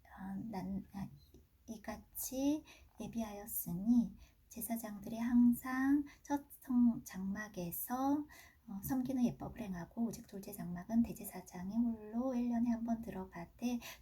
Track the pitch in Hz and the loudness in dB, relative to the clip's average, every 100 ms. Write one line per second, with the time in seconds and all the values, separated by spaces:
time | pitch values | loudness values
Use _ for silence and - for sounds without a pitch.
0 | - - 190 196 226 190 185 196 - 196 | -20 -14 -8 -6 -6 -6 -4 -6 -6 -8
1 | 196 - - - - _ - 320 - 220 | -10 -12 -20 -20 -20 _ -14 -12 -10 -10
2 | - - - 254 285 302 - - - - | -10 -10 -6 0 2 2 -2 -20 -18 -10
3 | 214 226 220 202 220 - 180 175 214 240 | -6 -4 -4 -6 -8 -6 -4 0 4 6
4 | 190 - - _ _ 233 - 226 214 208 | 4 0 -18 _ _ -10 -6 -4 -4 -8
5 | 208 226 240 240 240 240 262 262 269 294 | -8 -2 4 8 8 6 2 2 4 4
6 | 285 - - 285 - - - 247 240 233 | 4 -6 -2 -2 -2 -12 2 6 8 6
7 | - 190 190 208 214 190 170 - - 254 | -2 -6 -4 -4 -6 -6 -6 -4 -4 0
8 | 269 294 294 - - - - 196 - 262 | 2 2 0 -10 -20 -20 -12 -8 -2 -2
9 | - 254 240 - 139 - 202 175 170 233 | 0 2 2 2 -6 -6 -6 -6 -6 -2
10 | 226 - - 196 202 - 175 175 185 226 | -2 -4 -10 -12 -10 -8 -8 -8 0 2
11 | 233 175 196 185 - 180 185 226 240 214 | 2 0 -10 -10 -12 -8 -4 0 0 -2
12 | 214 226 262 240 240 233 240 226 233 226 | -4 -2 0 0 0 2 2 0 0 -2
13 | 196 190 185 175 170 - 240 240 - - | -4 -8 -8 -10 -12 -6 -2 -2 -6 -14